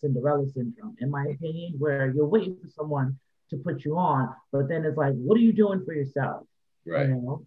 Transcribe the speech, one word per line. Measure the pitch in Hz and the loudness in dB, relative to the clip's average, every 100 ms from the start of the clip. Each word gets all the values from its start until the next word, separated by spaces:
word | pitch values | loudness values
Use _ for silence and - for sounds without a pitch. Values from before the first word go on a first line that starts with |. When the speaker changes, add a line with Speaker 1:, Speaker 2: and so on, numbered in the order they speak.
Speaker 1:
Cinderella | 147 127 143 143 135 | -2 0 2 0 0
syndrome, | 131 120 - - - | -4 -6 -8 -12 -6
in | 135 | -4
my | 143 143 | -2 -4
opinion, | 143 160 165 170 143 | -6 -6 -6 -8 -2
where | 147 139 135 | 0 0 0
you're | 139 147 | 2 4
waiting | 214 185 185 | 2 0 -8
for | 160 | -12
someone | - 151 143 131 135 _ _ - | -8 -4 -2 -2 -4 _ _ -12
to | 143 | -8
put | 170 139 | -6 -4
you | 147 165 | -2 0
on, | 175 135 117 - _ | 2 2 0 -6 _
but | 139 135 | -2 0
then | 165 156 | 0 -2
it's | 143 | 0
like, | 139 | 0
"What | 131 131 226 | 2 4 6
are | |
you | 226 | 6
doing | 214 202 190 | 6 4 2
for | 175 | -2
yourself?" | 156 135 143 131 - - _ _ _ - | -4 -2 -2 -2 -4 -12 _ _ _ -2
Speaker 2:
Right. | 151 139 | 0 2
Speaker 1:
You | |
know? | 127 123 156 | 0 -2 -6